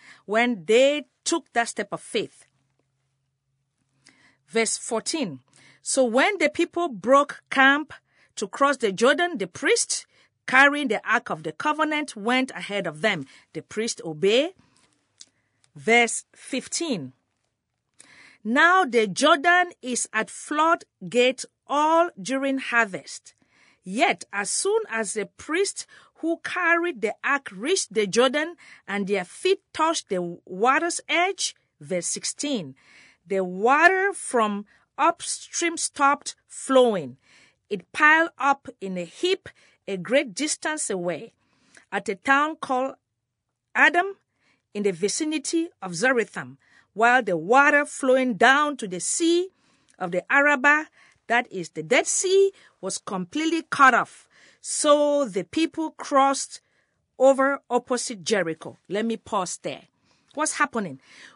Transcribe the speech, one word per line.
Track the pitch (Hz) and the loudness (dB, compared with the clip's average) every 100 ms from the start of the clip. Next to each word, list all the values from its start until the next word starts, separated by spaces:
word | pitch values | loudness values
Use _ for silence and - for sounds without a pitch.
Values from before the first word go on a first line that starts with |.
| - - | -20 -18
when | - 214 247 220 | -4 0 0 -2
they | 156 226 277 294 - _ | 2 4 4 2 -6 _
took | - 330 - | -4 -4 -2
that | 240 233 | -4 -4
step | - 202 | -6 -8
of | 160 | -10
faith. | - 226 143 _ _ _ _ _ _ _ _ _ _ _ _ _ _ _ _ _ _ _ _ _ _ | -6 -6 -6 _ _ _ _ _ _ _ _ _ _ _ _ _ _ _ _ _ _ _ _ _ _
Verse | 220 220 - | -2 -2 -4
fourteen. | - 226 - 320 214 131 _ _ _ _ | -6 -6 -4 -4 -4 -8 _ _ _ _
So | - - | -2 2
when | 254 240 359 381 | 4 4 2 2
the | 302 | 0
people | - 339 339 349 | 0 -2 -2 -4
broke | 208 214 277 285 - - | -2 4 4 4 -4 -2
camp | 269 269 285 294 - _ _ _ - | 4 4 4 -2 -16 _ _ _ -12
to | 196 | -10
cross | - 277 277 | 0 0 0
the | 214 | -4
Jordan, | 185 240 302 349 285 | 2 2 2 0 -2
the | 185 | -8
priest | - 302 466 - - - _ _ _ - | -4 0 0 0 -6 -10 _ _ _ 0
carrying | 254 285 285 277 | 4 6 4 -2
the | 208 196 | -2 0
Ark | 233 - | -2 -2
of | 165 | -8
the | 156 | -8
Covenant | - 302 302 311 302 294 - | -6 -4 -2 -2 -2 -6 -6
went | 202 254 262 | -2 -2 -2
ahead | 175 180 202 180 | -8 -8 -6 -6
of | 151 | -2
them. | 214 180 135 - _ | -2 -2 -8 -18 _
The | 160 | -16
priest | - - 226 - | -10 -6 -6 -6
obeyed. | 170 151 190 233 320 - _ _ _ _ _ - - _ _ _ _ | -10 -2 2 2 0 -6 _ _ _ _ _ -20 -20 _ _ _ _
Verse | 151 139 233 233 - - | -8 2 2 2 -2 -12
fifteen. | _ - 202 - - 339 208 131 - _ _ _ _ _ _ _ _ _ - - _ | _ -10 -8 -6 -6 -4 -6 -8 -16 _ _ _ _ _ _ _ _ _ -20 -20 _
Now | 208 262 330 381 | -2 4 6 6
the | 320 226 220 | 4 2 0
Jordan | 175 294 330 349 349 349 - | 2 2 4 4 2 2 -6
is | 254 240 - | -6 -6 -4
at | 214 220 | -4 -6
flood | - - 302 320 339 - _ 180 | -8 -4 0 2 0 -4 _ -2
gate | 233 254 262 - _ - | 2 2 0 -10 _ -4
all | 277 311 330 349 - | 0 2 4 2 -4
during | 185 269 277 269 | -6 -4 -2 -4
harvest. | - 240 220 170 - - - _ _ _ _ _ | 0 0 0 -4 -12 -18 -20 _ _ _ _ _
Yet | 180 208 339 180 - | -8 -2 0 -2 -6
as | 202 - | -6 -4
soon | - 381 440 440 | -4 -2 -2 -2
as | 226 208 | -6 -6
the | 214 202 | -6 -10
priest | - - 320 392 - - - _ _ | -12 -4 -2 -2 -6 -16 -20 _ _
who | 320 330 | -6 -6
carried | - 359 339 339 349 254 | -6 -2 0 2 0 -4
the | 202 - | -6 -4
ark | 240 277 - | -4 -4 -6
reached | 185 262 381 - | -8 -2 -2 -2
the | 214 208 | -2 0
Jordan | 220 262 294 311 339 - - - | 2 2 0 -4 -8 -20 -20 -8
and | 202 190 | -6 -2
their | 196 | -4
feet | 180 - 370 392 _ | -4 -4 -2 -2 _
touched | - 320 320 - | -2 -2 -2 -4
the | 185 175 175 - | -4 -4 -10 -14
water's | 185 240 294 339 - - | -2 2 2 0 -6 -4
edge, | 311 370 381 - - _ _ | 0 0 -2 -8 -10 _ _
verse | 147 180 170 | -8 -6 -4
sixteen, | 180 - - 294 254 143 131 _ - - _ - | -8 -8 -6 -4 -4 -6 -14 _ -20 -20 _ -6
the | 190 | -4
water | 185 185 226 285 339 381 392 | -4 0 2 6 6 4 0
from | 359 - 247 214 202 208 _ _ - | -4 -4 0 0 -2 -10 _ _ -2
upstream | 311 339 - - - - 339 339 | 0 0 -6 -10 -10 -6 -4 -4
stopped | - - 277 277 - - _ | -8 0 0 0 -6 -16 _
flowing. | - - 262 247 196 135 127 _ _ _ _ - | -12 2 4 4 2 -6 -14 _ _ _ _ -10
It | 202 - | -10 -8
piled | - 302 320 330 - | 2 4 4 2 -2
up | 269 277 - - | -2 -2 -6 -14
in | 196 185 | -10 -8
a | |
heap | 170 - 359 381 - - _ _ - | -10 -4 -2 -2 -6 -20 _ _ -10
a | 190 | -8
great | 170 262 285 | 0 0 0
distance | 180 294 - 330 311 - | -4 -6 -4 -6 -6 -6
away | 190 175 156 226 _ _ _ _ _ _ | -4 -4 -6 -10 _ _ _ _ _ _
at | 202 202 | -8 -6
a | |
town | 190 262 277 302 320 | -4 0 2 0 -4
called | - 254 262 - _ _ _ _ _ _ _ | -4 -4 -4 -8 _ _ _ _ _ _ _
Adam | 226 294 311 392 392 _ _ _ _ _ | 2 4 4 -2 -6 _ _ _ _ _
in | 208 | -4
the | 202 | -2
vicinity | 165 196 - 311 311 - 330 339 _ | -2 -4 -2 -4 -4 -2 -4 -4 _
of | 190 | -10
Zarethan, | 165 247 247 202 - 127 135 _ _ _ | -2 0 2 -2 -6 -14 -16 _ _ _
while | 190 233 254 | 2 4 4
the | 208 170 | 2 -2
water | 170 254 285 285 | 4 6 6 4
flowing | 285 - 262 262 254 | 0 -2 2 2 2
down | 190 233 277 294 285 | 4 6 6 2 -4
to | 208 | -8
the | 180 | -6
sea | - - 330 339 381 _ _ _ _ - | -6 0 2 2 -2 _ _ _ _ -10
of | 180 | -6
the | 175 - | -4 0
Arabah, | 269 285 277 285 302 302 _ _ _ - | 2 4 4 2 2 -2 _ _ _ -4
that | 233 240 | -2 -2
is | 190 165 | -8 -10
the | - | -10
Dead | 156 277 - | 0 0 2
Sea, | - 370 392 392 - _ _ | -2 2 4 4 0 _ _
was | 185 - | -10 -8
completely | - 190 180 302 320 330 320 | -8 -8 -6 -4 -2 -2 -2
cut | - 262 | 4 6
off. | 233 165 - _ _ _ _ | 6 0 -8 _ _ _ _
So | - - 294 294 294 285 | -8 0 4 4 4 2
the | 262 185 | 0 -4
people | - 311 320 - 311 | -4 -2 -2 -4 -8
crossed | - - 277 277 269 - - _ _ _ _ _ - | -10 -2 2 2 0 -8 -14 _ _ _ _ _ 2
over | 262 269 269 277 - | 4 4 0 -2 -2
opposite | 240 - 247 - 214 | -4 -2 -4 -6 -10
Jericho. | 156 208 165 160 147 - - | -2 -2 -2 -6 -12 -18 -8
Let | 196 226 | -4 -4
me | 226 | -6
pause | - 208 175 - | -6 -4 -4 -8
there. | 170 131 - _ _ _ _ | -10 -12 -16 _ _ _ _
What's | - 302 - | -6 -4 -2
happening? | 294 233 190 135 _ - - | -2 -2 -6 -10 _ -20 -20